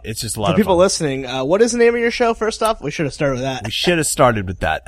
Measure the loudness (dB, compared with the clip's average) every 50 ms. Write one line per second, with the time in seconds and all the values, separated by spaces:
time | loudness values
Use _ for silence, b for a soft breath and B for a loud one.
0 | -10 -10 -8 -8 -8 -8 -6 -2 0 2 2 2 2 4 4 4 4 4 2 0
1 | -2 -2 -4 -4 -6 -6 -4 -4 0 0 4 4 4 2 4 4 2 4 4 2
2 | 0 -2 0 0 0 0 0 0 -2 -4 -4 -2 -2 -2 -2 -2 -6 -8 -6 -4
3 | -4 -4 -4 -2 -2 -2 -2 -2 -4 -4 -6 -6 -8 -8 -6 -2 0 0 0 2
4 | 0 -2 2 4 4 4 4 2 -2 -4 -6 -4 -2 -2 -2 -2 -4